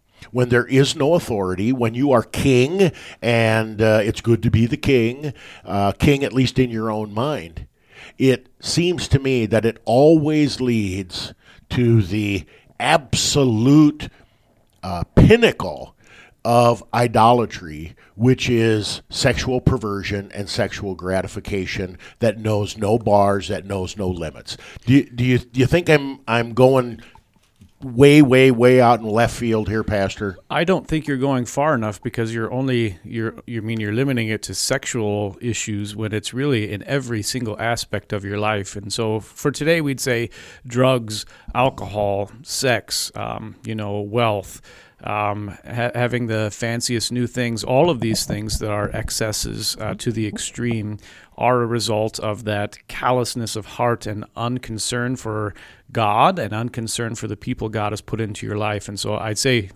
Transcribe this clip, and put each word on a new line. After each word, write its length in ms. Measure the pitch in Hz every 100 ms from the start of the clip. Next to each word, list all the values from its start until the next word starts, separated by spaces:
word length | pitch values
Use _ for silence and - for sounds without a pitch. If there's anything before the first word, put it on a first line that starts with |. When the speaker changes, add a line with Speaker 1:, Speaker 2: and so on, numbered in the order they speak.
| _ _ -
Speaker 1:
when 180 | 123 123
there 160 | 120 113
is 320 | 131 139 165
no 160 | 139
authority, 580 | 175 - 107 92 92 107
when 220 | 131 113
you 180 | 120 143
are 120 | 123
king, 680 | - - 139 123 131 190 180 - - -
and, 600 | 117 117 113 110 110 107
uh, 200 | 110 110
it's 160 | 104 -
good 240 | 117 117
to 80 | -
be 140 | 113 117
the 100 | 147
king, 580 | - 131 113 131 151 - - -
uh, 300 | - 101 101
king 320 | - 151 139 131
at 80 |
least 260 | 131 123 -
in 100 | 127
your 220 | 113 110
own 220 | 107 107
mind, 540 | 104 139 135 82 - - _ _ - - -
it 320 | 131 123 - _
seems 480 | - - 175 165 -
to 120 | 139
me 260 | 135 127 110
that 180 | 110
it 180 | 113 - -
always 760 | 120 151 160 147 151 143 -
leads 720 | 127 117 98 95 90 - - - _ - -
to 320 | 131 120 117
the 440 | 90 104 104 98 - _ _ -
absolute, 1300 | 127 160 123 - - 147 131 107 123 147 151 - - _ _ _ _ _ _ _
uh, 200 | 92 87 - -
pinnacle 800 | - 233 220 - 90 123 123 _ _ - - _
of 400 | 113 120 120 117 -
idolatry, 1000 | 113 120 113 110 123 107 - 85 76 82 - _ -
which 340 | 120 127 -
is 540 | 117 113 107 98 - -
sexual 520 | - 135 123 131 127
perversion 720 | - 127 110 98 90 101 98
and 160 | 98 101
sexual 460 | - 98 - 98 90
gratification 1000 | 87 92 95 104 - 98 90 - 90 90 - -
that 200 | 117 110
knows 380 | 110 107 101 110
no 200 | 101 113
bars, 500 | 107 101 101 101 85
that 180 | 92 95
knows 300 | 98 90 104
no 140 | 92
limits. 480 | 87 80 - - - - - -
Do 80 |
you, 100 | 139 -
do 140 | 120
you, 140 | 123 123
do 220 | - 131
you 40 | 120
think 240 | 170 175
I'm, 300 | 151 139 135 -
I'm 260 | 117 117
going 480 | 113 127 135 123 110 - _ _ _ _ _ - _
way, 360 | 131 117 143 151
way, 300 | 139 131 131
way 320 | 117 123 127
out 180 | 120 120
in 60 | 110
left 300 | 107 117 -
field 340 | 120 110 98
here, 140 | 110
Pastor? 540 | 104 104 95 - 101 92 -
Speaker 2:
I 140 | 143
don't 240 | 170 175 -
think 180 | 156 147
you're 120 | 135
going 280 | 135 131 120
far 300 | - 151 135
enough 260 | 107 107
because 320 | 120 - 113
you're 180 | 117 110
only, 460 | 123 135 123 113 90
you're, 320 | 104 113 110 - -
you 160 | 117
mean 180 | 107 113
you're 140 | 104
limiting 340 | 110 139 123 110
it 120 | 107
to 120 | - 95
sexual 800 | - 135 - 120 104 104 104 -
issues 560 | 120 107 - 104 104 104
when 160 | 110
it's 220 | 107 -
really 380 | 120 147 120 104
in 100 | 101
every 380 | - 139 123 113
single 380 | 101 131 117 104
aspect 520 | 113 117 - 104 -
of 140 | 104 98
your 140 | 104
life. 360 | 107 107 98 104
And 160 | 101
so 280 | - 113 110
for 320 | - - 147
today, 300 | 131 151 170
we'd 180 | 147 131
say 320 | 135 120 117 - - - 127
drugs, 640 | 120 131 131 110 107 - - -
alcohol, 800 | 120 131 - 95 107 104 98 101 110
sex, 680 | - - 131 113 - - -
um, 420 | - 110 113 110 - 110
you 100 | 110
know, 240 | 104 101
wealth, 640 | 104 113 113 101 - - - - - _
um, 460 | - 104 104 104 104 92 -
ha-, 240 | 117 120
having 320 | 120 120 120 117
the 240 | 110 107
fanciest 600 | - 117 117 - 117 -
new 160 | 120 120
things, 360 | 123 120 113
all 280 | - 131 170
of 80 | 131
these 260 | 113 107 -
things 320 | 104 107 -
that 120 | 110
are 180 | 104 101 110
excesses, 800 | 107 - 110 104 113 107 107 -
uh, 140 | 107 104
to 160 | -
the 140 | 110 107
extreme 720 | 101 - - 120 113 104 104 - - - -
are 240 | 117 123
a 60 | 117
result 500 | 117 104 107 110 -
of 240 | 107 104 107
that 320 | 104 104 - _
callousness 720 | - 131 127 117 123 113 110
of 80 | 101
heart 420 | - 120 113 107
and 160 | 104 107 -
unconcern 800 | 117 123 - 110 - 123 123 127
for 360 | 110 107 104 - - - _
God 480 | - 107 107 156 190
and 140 | 104
unconcern 600 | 110 117 120 113 - 117 113
for 120 | 110
the 80 | 107
people 320 | - 123 110
God 240 | 107 104
has 80 | 104
put 220 | - 110
into 260 | 110 101 107
your 100 | 104
life. 300 | 107 104 -
And 100 | 104
so 200 | 107 107
I'd 200 | 110 107
say 320 | 135 123 95